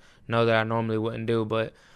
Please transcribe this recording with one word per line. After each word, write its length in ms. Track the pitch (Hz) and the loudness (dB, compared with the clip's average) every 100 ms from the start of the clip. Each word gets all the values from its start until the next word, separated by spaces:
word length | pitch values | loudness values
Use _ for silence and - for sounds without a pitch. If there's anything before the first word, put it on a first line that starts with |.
| - - - | -18 -20 -4
know 180 | 117 | 2
that 120 | 117 113 | 4 4
I 80 | |
normally 340 | 110 113 113 110 | 2 0 0 -2
wouldn't 280 | 113 117 113 | -2 -4 -2
do, 180 | 113 | 0
but, 280 | 110 110 113 - - | 0 -2 -4 -8 -20